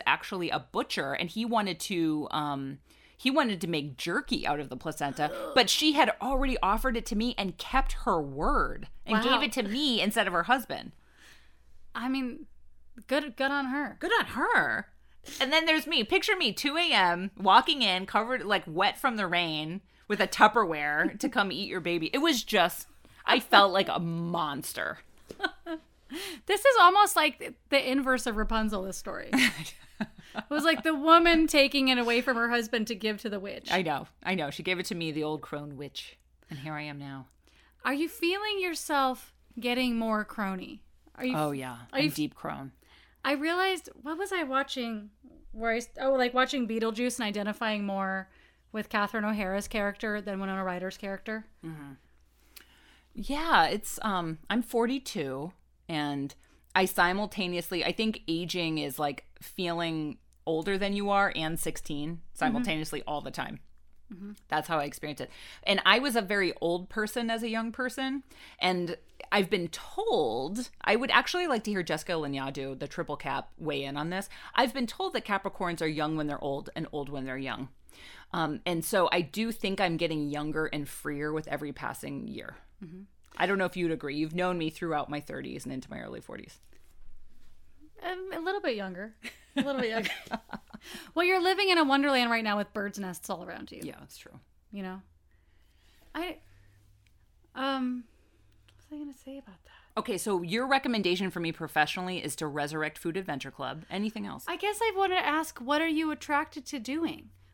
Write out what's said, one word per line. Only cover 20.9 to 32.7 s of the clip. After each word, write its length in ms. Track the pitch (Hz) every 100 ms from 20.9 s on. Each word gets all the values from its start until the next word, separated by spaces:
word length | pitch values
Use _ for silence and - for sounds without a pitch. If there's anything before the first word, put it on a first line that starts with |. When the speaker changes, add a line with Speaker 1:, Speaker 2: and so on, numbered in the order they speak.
| 151 165 202
Speaker 1:
to 100 | 269
come 220 | 247 196
eat 180 | 170 202
your 100 | 180
baby. 320 | 170 170 160
It 40 | 277
was 240 | 330 240
just, 440 | - 202 175 - - - - - -
I 140 | 180
felt 320 | - 202 202
like 140 | 185 -
a 100 | -
monster. 1000 | 170 165 170 170 151 139 - - - - - - - -
<laughs> 400 | 392 - 339 320 _ _ - 302 392 294 -
Speaker 2:
This 140 | 403
is 120 | 554 480
almost 360 | 349 392 403 349
like 400 | 302 - - - -
the 200 | 277 -
inverse 360 | 269 262 247 247
of 80 | 214
Rapunzel, 460 | 208 226 214 202
this 140 | 190 -
story. 340 | - - - 262
Speaker 1:
<laughs> 60 | 254 - - - - - 214 - - 214
Speaker 2:
It 80 | -
was 140 | 294
like 180 | 320 320
the 100 | 320 294
woman 500 | 320 330 339 330 320
taking 420 | 294 277 277 262
it 100 | 247
away 220 | 233 233
from 160 | 254 233
her 120 | 233
husband 380 | 240 220